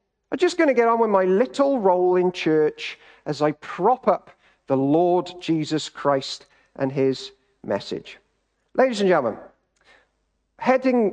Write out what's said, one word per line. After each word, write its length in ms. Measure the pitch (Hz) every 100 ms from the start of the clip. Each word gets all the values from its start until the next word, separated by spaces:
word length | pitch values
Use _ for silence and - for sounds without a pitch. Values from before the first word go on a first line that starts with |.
| _ _ _
I'm 80 | 285
just 200 | 349 349
gonna 160 | 320
get 120 | 233 233
on 140 | 233
with 100 | 226
my 140 | 196
little 560 | 185 190 254 - 277 269
role 340 | 190 180 180
in 160 | 180 180
church 720 | 175 - 156 151 - - - - - -
as 160 | 147
I 100 | 151
prop 540 | 147 - - 190 - -
up 240 | 175 - - _ _ -
the 80 | 135
Lord 560 | 135 156 175 180 175 -
Jesus 480 | - 165 151 151 -
Christ 580 | - 143 139 135 - - _ _ -
and 160 | 135
his 400 | 135 135 135 - - _ _
message. 540 | - 101 - - - - _ _ _ _ _
Ladies 260 | - 262 214
and 80 | 196
gentlemen, 300 | 170 120 98 - _ _ _ _ _ _ _ _ _ _ _
heading 500 | - 262 262 247 208